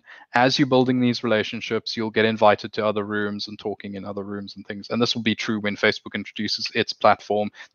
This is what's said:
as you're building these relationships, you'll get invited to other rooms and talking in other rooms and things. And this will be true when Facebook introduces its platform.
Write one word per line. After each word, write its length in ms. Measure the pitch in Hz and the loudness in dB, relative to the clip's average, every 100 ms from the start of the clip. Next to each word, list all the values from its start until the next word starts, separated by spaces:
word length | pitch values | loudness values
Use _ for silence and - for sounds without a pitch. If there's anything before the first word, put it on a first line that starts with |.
| _ - - | _ -20 -2
as 240 | 120 131 - | 2 4 4
you're 100 | 131 | 4
building 320 | 131 127 127 | 4 4 4
these 240 | 123 117 | 2 0
relationships, 720 | 117 107 - 113 - 110 - 117 | 0 0 0 -6 -4 -4 -4 -6
you'll 140 | 110 | -2
get 160 | 107 110 | 2 2
invited 480 | 110 107 101 104 | 6 6 4 0
to 120 | - 107 | -2 -2
other 180 | 104 | -2
rooms 440 | 101 104 104 104 107 | -2 -2 -2 -4 -8
and 100 | 101 | -8
talking 360 | 104 98 101 98 | -10 -8 -10 -10
in 100 | 101 | -10
other 180 | 101 | -10
rooms 320 | 98 101 101 98 | -8 -10 -10 -16
and 100 | - | -12
things. 220 | 104 - | -12 -6
And 120 | 117 | 0
this 120 | 117 | 0
will 100 | 117 | 2
be 120 | 110 107 | -2 -2
true 240 | - 107 | -2 -2
when 160 | 104 98 | -2 2
Facebook 400 | 107 - - 104 | 0 0 -8 -10
introduces 560 | - - 104 - - | -10 -8 -6 -4 -4
its 200 | 113 - | -2 -4
platform. 560 | - 107 101 - 104 104 - - | 2 4 4 0 -2 -2 -8 -10